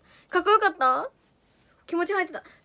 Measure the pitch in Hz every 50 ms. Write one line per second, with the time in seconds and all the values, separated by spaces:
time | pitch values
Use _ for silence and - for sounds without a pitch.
0 | _ _ _ - _ - - 359 330 359 427 440 427 392 - - 269 254 254 277
1 | - 554 - _ _ _ _ _ _ _ _ _ _ _ _ _ _ - 339 339
2 | 349 359 403 381 359 339 302 - - - - _